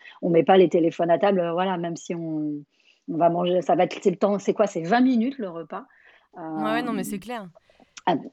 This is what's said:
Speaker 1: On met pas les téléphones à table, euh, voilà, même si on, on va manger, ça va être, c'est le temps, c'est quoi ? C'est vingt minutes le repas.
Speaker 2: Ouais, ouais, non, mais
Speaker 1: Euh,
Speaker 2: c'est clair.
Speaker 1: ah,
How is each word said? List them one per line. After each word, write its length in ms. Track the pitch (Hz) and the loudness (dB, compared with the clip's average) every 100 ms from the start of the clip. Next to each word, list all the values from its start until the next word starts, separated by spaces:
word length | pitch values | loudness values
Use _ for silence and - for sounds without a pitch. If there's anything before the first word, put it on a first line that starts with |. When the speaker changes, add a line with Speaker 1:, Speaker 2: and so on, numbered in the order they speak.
| - - | -20 -6
Speaker 1:
On 80 | 180 | 0
met 140 | 165 | 2
pas 140 | 175 190 | 6 6
les 120 | 175 | 6
téléphones 400 | 175 165 160 170 | 4 2 0 0
à 80 | 170 | 2
table, 220 | 196 190 | 2 2
euh, 140 | 170 | 0
voilà, 240 | 165 190 175 | -2 -2 -2
même 180 | 170 170 | -4 -6
si 180 | - | -8
on, 400 | 170 165 156 151 147 147 _ _ _ - | -8 -6 -4 -4 -8 -12 _ _ _ -6
on 60 | 160 | 2
va 120 | 165 | 2
manger, 320 | 170 180 180 | 2 0 0
ça 120 | 175 170 | 2 2
va 100 | 180 | 0
être, 120 | - | 0
c'est 80 | 202 | -2
le 60 | 170 | 0
temps, 200 | 202 196 | 0 0
c'est 140 | 202 | -2
quoi ? 140 | - 202 | 0 0
C'est 140 | 170 | -2
vingt 180 | 165 233 | 0 2
minutes 360 | 254 240 247 277 | 4 2 0 -4
le 100 | 190 | -10
repas. 360 | 165 160 190 269 _ _ _ _ 180 | -10 -12 -14 -16 _ _ _ _ -16
Speaker 2:
Ouais, 260 | 160 156 | -10 -6
ouais, 180 | 214 226 | -4 -4
non, 80 | 240 | -4
mais 80 | 214 | -6
Speaker 1:
Euh, 80 | 185 | -6
Speaker 2:
c'est 80 | 202 | -10
clair. 280 | 196 240 185 - _ _ _ - - | -10 -14 -14 -20 _ _ _ -8 -4
Speaker 1:
ah, 80 | - - | -4 -4